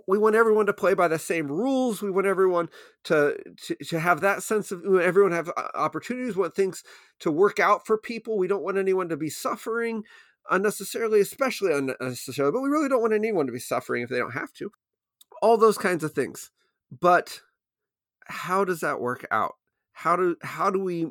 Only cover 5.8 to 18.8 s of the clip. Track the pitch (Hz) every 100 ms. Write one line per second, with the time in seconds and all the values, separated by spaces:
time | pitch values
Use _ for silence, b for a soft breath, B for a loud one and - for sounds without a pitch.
5.8 | 156 156 - 254 254 180 175 - 190 185
6.8 | - B B _ 175 151 202 - 180 202
7.8 | - 220 - 226 220 214 180 196 156 196
8.8 | 190 190 180 156 151 - - 214 - 233
9.8 | 233 226 214 b b b - 180 208 190
10.8 | 190 233 226 214 196 - 269 - 196 143
11.8 | 135 127 127 123 - 127 139 202 269 294
12.8 | 285 262 226 214 220 202 139 113 - 127
13.8 | - 120 120 123 110 120 - - - -
14.8 | _ _ _ _ _ - 214 226 220 -
15.8 | 196 175 151 - 113 64 - _ _ _
16.8 | _ 127 175 175 - - _ _ _ _
17.8 | _ _ _ _ - - 151 190 190 170